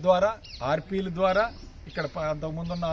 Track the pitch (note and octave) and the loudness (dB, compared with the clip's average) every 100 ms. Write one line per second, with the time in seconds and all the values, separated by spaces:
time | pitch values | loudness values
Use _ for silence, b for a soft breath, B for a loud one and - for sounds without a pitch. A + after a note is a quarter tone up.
0 | F3 F3+ G3+ A3 - - B2 D#3+ - F#3+ | 6 6 4 0 -12 -6 0 0 0 -4
1 | F#3 E3+ F#3 F#3+ A#3 - - - - - | -2 2 4 4 2 -4 -16 -16 -10 -6
2 | D3+ E3+ D#3 D3+ D#3+ D#3+ E3+ F3 E3+ | -6 -4 -4 -2 -4 -6 -6 -4 0